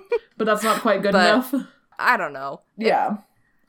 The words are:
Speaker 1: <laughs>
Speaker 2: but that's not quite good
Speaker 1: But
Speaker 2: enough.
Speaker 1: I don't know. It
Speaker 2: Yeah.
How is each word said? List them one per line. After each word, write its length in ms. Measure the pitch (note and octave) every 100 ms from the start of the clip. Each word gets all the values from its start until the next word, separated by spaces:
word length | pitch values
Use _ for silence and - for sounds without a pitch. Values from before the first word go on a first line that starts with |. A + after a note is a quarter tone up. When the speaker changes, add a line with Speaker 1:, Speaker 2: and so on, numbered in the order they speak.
| - A#4
Speaker 1:
<laughs> 220 | _ -
Speaker 2:
but 80 | A3
that's 180 | G#3
not 160 | A3 G3+
quite 200 | A3+ G3
good 100 | G3+
Speaker 1:
But 140 | G3 F3+
Speaker 2:
enough. 260 | A#3 B3 C4+ - _ _ -
Speaker 1:
I 160 | - A#3
don't 160 | D#3+
know. 280 | C3+ C#3 D3+ _ -
It 100 | A3
Speaker 2:
Yeah. 300 | - - G#3 _ _ _ _